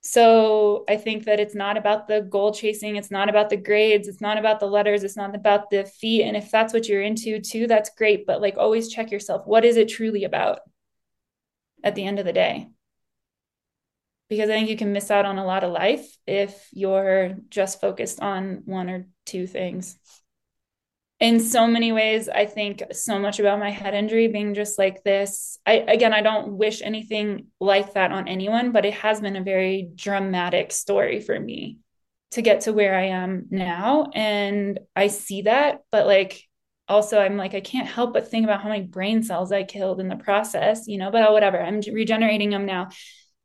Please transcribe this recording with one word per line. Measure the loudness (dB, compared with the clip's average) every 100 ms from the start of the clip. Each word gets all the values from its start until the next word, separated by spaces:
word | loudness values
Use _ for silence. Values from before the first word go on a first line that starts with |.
So | 2 6 8 8 6 4 4 2 -2
I | -2
think | -2 -6 0
that | 0
it's | 0
not | -4 -4 -2
about | 0 0 0
the | -2
goal | 0 0 0
chasing. | 0 -4 -4 -6 -8
It's | -6
not | -2 2
about | 2 2
the | -2
grades. | 0 2 4 4 0
It's | -8
not | -4 0
about | 0 0
the | 2
letters. | 2 2 2
It's | -2 -8
not | -10 -2
about | 2 2 2
the | -4
feet. | -4 _ 0 2
And | 2 -2
if | 0
that's | 0 2
what | 0 0
you're | -2
into | 0 -4 -4 -6
too, | -6 -4 2
that's | 2 2
great. | _ 2 2 2
But, | 0
like, | 0 2
always | 2 2 -2
check | -8 -8
yourself. | -8 -6 -8 2
What | 6 6
is | 6
it | 2
truly | 0 -4 -2
about | -4 -2 -2 -4 -10 _ _ _ _ _ _ _ _ _ _ _
at | -4 -4
the | -6
end | -4
of | -2
the |
day? | 0 0 -2 -12 _ _ _ _ _ _ _ _ _ _ _ _ _ _ _ _
Because | -2 0
I |
think | 0 -2
you | -2
can | -2
miss | -4 0
out | 2 2
on | -2
a | -2
lot | -2 -2
of |
life | 0 0 0 -6 _ -4
if | -2 -2 -6 _
you're | -6 0 0 2 2 0 -4 -8
just | -4 -2 -2
focused | -4 -4 -8 -6
on | -6 -4 -6 -8
one | -8 -8 -6
or | -8 -12 _ -12
two | -10 -8
things. | -6 -6 -8 -12 -18 _ _ _ _ _ _ _ _ _ _ _ _
In | 4 4
so | 2 2 4
many | 2 2
ways, | 2 2 0 -2
I | -2 -2
think | -2 -8 -8 -12
so | -10 -6 -4
much | -4 0
about | 0 2
my | -4
head | -6 -6
injury | -4 0 2 2
being | 0 -4
just, | -4 -6 0
like, | 0 0
this. | 0 0 0 -6 -12 -6 2
I, |
again, | 2 4 4 4
I | 4
don't | 2 0 -4
wish | -2 -2 -2
anything | -8 -8 -6 -4 -4 -6 -12 _
like | 2 2 2 -2
that | 0
on | -2 -6
anyone, | -6 -2 0 2
but | 2 0
it |
has | 0 0 0
been | -2 -6
a |
very | -2 0 0 -2 -6
dramatic | -10 -4 -4 -2 -2 0 -2 -2
story | -6 -2 0 0 -2
for | -4 -6
me | -6 -10 -12 -14 _ _ _ _ _
to | -2
get | 2 2
to | 2
where | 0 2 2
I | 0
am | -4 -4 -6 -6
now. | -6 -4 -2 0 2 0
And | -2 -2 -2 -2 -2 -4 -6 _ 0
I | 0
see | 0 -10 -2
that, | 2 4 2 -2 _
but, | 2 6
like, | 4 2 -8 _ _ _ _ 0
also | 2 4 2
I'm | 2 0
like, | -4
I | -8
can't | -6 -6 -6
help | -4 0
but | -2 -2
think | -2 0
about | 0
how | -2
many | -6 -6
brain | -6 0 0
cells | 0 -4 -2
I | -2 -2
killed | -4 -4 -2
in | -4
the | -6
process, | 0 0 0 0 0 0 -4
you | -6
know, | 0
but | 4 6
whatever, | 6 4 2
I'm | -2 -4
regenerating | -4 -4 0 2 2 2 0
them | -2 -4
now. | -4 -8 -12 -20 -20 _ _